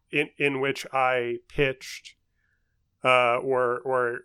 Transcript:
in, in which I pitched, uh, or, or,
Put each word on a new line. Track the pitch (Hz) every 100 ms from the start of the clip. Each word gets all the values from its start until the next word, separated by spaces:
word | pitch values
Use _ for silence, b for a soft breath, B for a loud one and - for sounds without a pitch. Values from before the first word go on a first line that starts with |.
| _
in, | - 160 -
in | 143 135
which | 139 135 -
I | 131 127 127 120 120 -
pitched, | - 139 131 - - - - _ _ _ _ _ _ _ _
uh, | 127 127 123 123
or, | 131 127 123 123
or, | 135 127 120 123